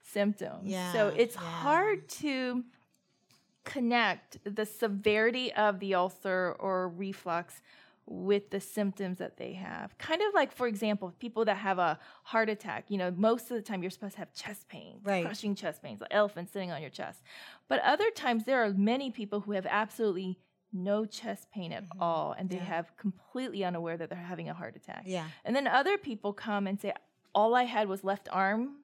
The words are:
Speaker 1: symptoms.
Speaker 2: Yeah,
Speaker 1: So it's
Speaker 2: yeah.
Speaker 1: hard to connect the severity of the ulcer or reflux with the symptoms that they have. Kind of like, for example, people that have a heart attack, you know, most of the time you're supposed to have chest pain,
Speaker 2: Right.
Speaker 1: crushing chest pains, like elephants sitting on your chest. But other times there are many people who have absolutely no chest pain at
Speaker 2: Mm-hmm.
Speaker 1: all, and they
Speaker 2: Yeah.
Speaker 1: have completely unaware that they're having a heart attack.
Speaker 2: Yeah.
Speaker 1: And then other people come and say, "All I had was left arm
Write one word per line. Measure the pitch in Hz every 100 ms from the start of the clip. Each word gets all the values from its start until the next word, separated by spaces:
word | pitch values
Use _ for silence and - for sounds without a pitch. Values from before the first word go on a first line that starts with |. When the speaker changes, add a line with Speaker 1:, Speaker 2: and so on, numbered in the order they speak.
Speaker 1:
symptoms. | - 202 202 202 - - 196
Speaker 2:
Yeah, | 190 180
Speaker 1:
So | 226 208
it's | 220 233
Speaker 2:
yeah. | -
Speaker 1:
hard | 170 170 269 320 403 392 - -
to | 302 262 254 247 240 _ _ _ _ _ _ _ _ _
connect | - 277 240 240 220 175 _ -
the | - 208 214
severity | - 226 202 214 214 220 247 254
of | - 214 196
the | 196
ulcer | 185 185 185 196 185 180 -
or | 196 185 185
reflux | 170 196 196 185 170 170 - _ - - _
with | - 185 185 202 202
the | 196
symptoms | 196 - 202 190 190 185
that | - -
they | -
have. | 185 190 - 202 _
Kind | - 320
of | 415
like, | 403 269
for | - 247
example, | 202 220 208 180 -
people | 247 220
that | 214 196
have | 202 185
a | 170 156 - -
heart | - 226 220
attack, | 214 202 107 -
you | 202
know, | 180
most | 175 220 233 233
of | 240
the |
time | 208 196
you're | 180
supposed | 185 202
to | -
have | 214
chest | - - 208 -
pain, | - - -
Speaker 2:
Right. | 202 196
Speaker 1:
crushing | 165 214 214
chest | 196 180 151
pains, | 147 101
like | -
elephants | 208 208 202 180
sitting | 202 180
on | 151
your | 151
chest. | - - - - - - - _
But | 269
other | - 302 440
times | 440 277 233
there | 220 262
are | 220
many | 196 202 247 277
people | 233 208 208
who | 202
have | 202 190
absolutely | 208 214 - 226 180 190 185 _ _ _
no | 190 180 208
chest | 220 - 233 202 -
pain | 214 170
at | -
Speaker 2:
Mm-hmm. | 190 185
Speaker 1:
all, | 175 165 156
and | - 185
they | 185
Speaker 2:
Yeah. |
Speaker 1:
have | 180 170 170 _
completely | 202 - _ 247 254 196
unaware | 185 175 165 165
that | 165
they're | 175
having | 175 175 170
a |
heart | 170 117
attack. | - - - 190
Speaker 2:
Yeah. | 185 160 -
Speaker 1:
And | -
then | 247 269
other | 247 277 403
people | 302 220 208
come | 202 226 208 196
and | 202
say, | 202 - _ _ _
"All | - 220
I | 247
had | 247 233 214
was | 190
left | 196 196 -
arm | 185 190 220 262 277